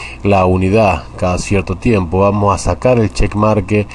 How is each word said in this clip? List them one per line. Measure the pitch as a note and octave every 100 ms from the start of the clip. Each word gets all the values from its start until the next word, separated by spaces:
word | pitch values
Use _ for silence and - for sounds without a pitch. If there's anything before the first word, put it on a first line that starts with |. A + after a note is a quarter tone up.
| - -
la | G2+ G2
unidad | F#2 F#2 F#2 G#2+ G2+ D2 - -
cada | F#2 F2+
cierto | - G2 F2+ F2+
tiempo. | B2 G#2+ E2+ F#2+
Vamos | G2 G#2 G2+
a | F#2
sacar | - F2 B2+ B2
el | G#2
checkmark | - G2+ G#2 G#2+ G#2+ F#2+ G#2 G2+